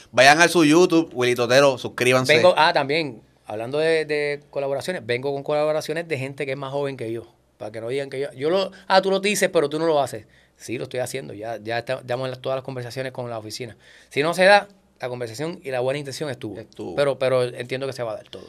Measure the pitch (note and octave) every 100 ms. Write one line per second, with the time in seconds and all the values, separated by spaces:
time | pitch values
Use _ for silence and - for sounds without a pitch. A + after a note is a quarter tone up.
0 | - A#2 C3+ D#3 E3+ F3 D3+ D#3+ F3+ E3
1 | D#3+ A#2+ B2 A#2+ A#2 C3 C#3+ B2+ A2+ -
2 | B2 C3 C3 D#3 F3+ D#3+ D#3+ E3 C3+ D#3+
3 | D3 G#2+ _ _ - G#2+ A#2 D3 D#3+ D#3+
4 | D3+ D3 D3 D3 _ C#3+ C#3 C#3 D3+ C3+
5 | A2+ B2 C#3 C#3 C#3 D3+ D3+ D#3 D3+ D#3
6 | E3+ C#3 C3+ C#3 C#3 C3+ C3+ C#3+ C#3 C3
7 | A2+ A#2 A2+ _ _ - G#2+ A2 A2+ C#3
8 | C3+ C3+ C#3 B2+ D3 F#3+ F#3+ - - F#3+
9 | F#3+ F#3+ G3+ G3+ F#3 E3+ C#3+ D#3 E3 D3
10 | B2+ A2 - _ _ _ - C3 B2+ B2
11 | B2 C3 D3 G#2 A2 A2 G#2+ A#2 - C3
12 | B2+ B2 C3 B2+ C3 C3 C3 B2+ A#2+ B2+
13 | C3 B2+ A#2+ A2+ G#2+ - A#2+ - _ -
14 | _ C#3 D#3 F3 F#3 G3+ - _ _ -
15 | C3 B2 A#2 A2 D#3+ F3+ C3+ B2+ B2+ C#3+
16 | C#3 B2 D3+ B2 A2 G2+ A2 - G#3 D3
17 | C#3+ C3 C3 B2+ B2 B2 B2 C3 C3+ B2
18 | A2+ G#2+ - F#2+